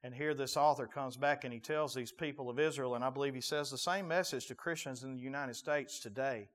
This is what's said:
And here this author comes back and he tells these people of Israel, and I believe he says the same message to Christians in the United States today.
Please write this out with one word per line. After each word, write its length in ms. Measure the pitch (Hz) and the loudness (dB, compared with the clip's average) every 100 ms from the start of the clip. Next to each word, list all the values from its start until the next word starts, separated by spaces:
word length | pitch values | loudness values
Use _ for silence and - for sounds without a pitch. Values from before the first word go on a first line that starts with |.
And 120 | 127 123 | -10 -2
here 180 | 151 | 0
this 240 | 151 131 - | 2 2 6
author 300 | 147 139 120 | 6 6 0
comes 300 | - 135 123 | -2 -4 2
back 260 | 143 139 | 2 2
and 100 | 131 | 0
he 60 | 117 | -8
tells 340 | - 151 151 | -2 0 0
these 180 | 127 117 | 0 -6
people 380 | - 160 139 127 | -4 -6 -4 -4
of 80 | 120 | 4
Israel, 380 | 156 139 127 120 | 2 4 0 2
and 80 | |
I 60 | 127 | 0
believe 260 | 131 143 127 | 2 0 0
he 60 | |
says 280 | - 151 143 | 0 0 0
the 80 | 131 | -2
same 300 | - 185 185 | 0 0 2
message 400 | 170 180 131 - | 2 2 -2 -6
to 80 | 127 | -6
Christians 480 | - 160 - 127 | -4 -4 -4 -6
in 100 | 131 | -6
the 80 | 131 | -8
United 340 | 127 143 135 117 | -6 -4 -4 -6
States 440 | - 147 135 - | 0 0 0 -8
today. 480 | 113 104 135 120 101 | -8 -2 -2 -2 -6